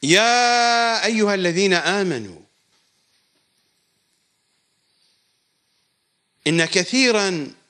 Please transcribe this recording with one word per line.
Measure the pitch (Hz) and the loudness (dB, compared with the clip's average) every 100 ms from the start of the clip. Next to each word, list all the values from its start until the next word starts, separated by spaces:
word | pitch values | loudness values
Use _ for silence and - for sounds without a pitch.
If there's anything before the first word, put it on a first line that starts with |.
يا | 139 180 226 240 240 240 240 233 233 226 | 4 2 4 2 2 2 0 0 0 -2
أيها | 202 226 202 | -2 0 0
الذين | 202 180 170 196 | 0 -2 0 0
آمنوا | 175 151 196 190 139 104 87 - _ _ _ _ _ _ _ _ _ _ _ _ _ _ _ _ _ _ _ _ _ _ _ _ _ _ _ _ _ _ _ _ _ _ _ _ _ _ _ 151 | 0 0 -2 -2 -4 -8 -18 -20 _ _ _ _ _ _ _ _ _ _ _ _ _ _ _ _ _ _ _ _ _ _ _ _ _ _ _ _ _ _ _ _ _ _ _ _ _ _ _ -2
إن | 165 | 0
كثيرا | 165 185 180 254 262 214 202 175 135 - _ | 0 0 0 0 2 2 0 -4 -8 -14 _